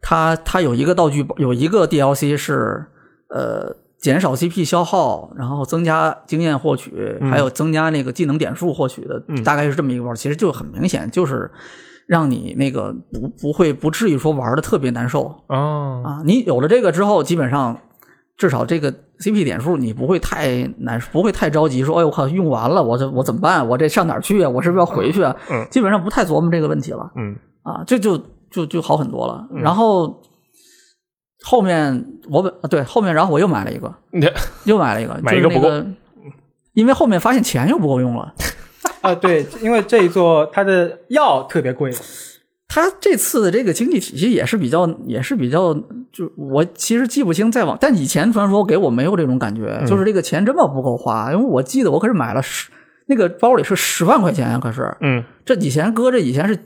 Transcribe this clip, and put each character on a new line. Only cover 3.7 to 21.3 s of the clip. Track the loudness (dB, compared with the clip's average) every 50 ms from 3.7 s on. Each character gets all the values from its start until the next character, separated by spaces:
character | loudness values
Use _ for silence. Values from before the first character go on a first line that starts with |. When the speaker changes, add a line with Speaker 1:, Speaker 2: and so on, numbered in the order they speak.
| -12 _ _ _ _ _
Speaker 1:
减 | 0 0 2 2
少 | 2 0 0
C | 0 -2 -2
P | -2 -2
消 | -2 0 0 0 0
耗， | 0 0 0 2 0 -2 -4 -8 -14 -12 -10
然 | -8 -6
后 | -6 -6 -4
增 | -4 -2 -2
加 | 0 0 0 2 0 0 -2 -4 -8
经 | -4 -2 0
验 | 0 0 0 0
获 | 0 -2 -2
取， | -2 -6 -12 -10 -8 -8 -8 -6 -4
Speaker 2:
嗯。 | -2 0
Speaker 1:
还 | 2 2
有 | 0 0
增 | -2 -2 -2 0
加 | 0 0 0 0
那 | 0 -2
个 | -4 -4
技 | -4 -2 -2
能 | 0 0
点 | -2 -2 -4 -4
数 | -4 -2 -4 0
获 | 0 -2
取 | -4 -4 -8 -10
的， | -10 -10 -10 -8 -6
Speaker 2:
嗯。 | -6 -2 0
Speaker 1:
大 | 0 0
概 | 2 0
是 | 0 0
这 | 0
么 | -2 -2
一 | -2
个 | -4 -6
包。 | -8 -8
其 | -6 -4 -4
实 | -2
就 | 0 0 -2
很 | -2 -4 -10
明 | -12 -6 -2 -2
显， | -2 -2 -2 -6 -4
就 | -2 -2 0
是 | 0 -2 -6 -8 -10 -12 -20 -20 -20 -20 -20 -20 -20 -20 -20 _
让 | 0 0 2 2 2
你 | -2 -2 -4 -8 -4 -2
那 | -2 -2
个 | -2 -4 -6 -6 -8 -10 -14 _
不， | -10 -8 -8 -8 -10 -6
不 | -4 -4
会， | 2 2 2 2
不 | 2 0 -2 -4
至 | -2 0 0 0
于 | 0 2
说 | 0 0
玩 | -2 0 -2 -2 -2
得 | -2
特 | 0 0 -2 0
别 | 0 -2
难 | -2 -2 -4 -2
受。 | -2 -2 -2 -4 -8 -16 _
Speaker 2:
哦。 | _ -2 -2 -2 -2 -4 -4 -6 -6 -8 -8 -8
Speaker 1:
啊， | -8 -8 -4 0
你 | 2 2 2
有 | 2 2 0 0
了 | 2 4
这 | 4 4
个 | 4 2
之 | 2 2
后， | 2 2 2 2
基 | 2 0 0
本 | 0 0 0
上 | 0 0 0 -2 -4 -8 -12 _ _ _ _ _ _ _ _ _ _
至 | _ 0 0
少 | 2 0 0
这 | 0 -2 -2
个 | -2 -4 -4 -6 _ _ _ _
C | -4 0
P | 0 0 0
点 | 0 -2 -4
数 | -2 -2 -2
你 | -2 -2 -4 -4
不 | -4 -2 0
会 | 0 0
太 | 0 -4 -4 -2 -2 -2 0 -2 -2 -4 -6 -8
难， | -8 -6 -6 -6 -6 -2
不 | -2 0
会 | 0 0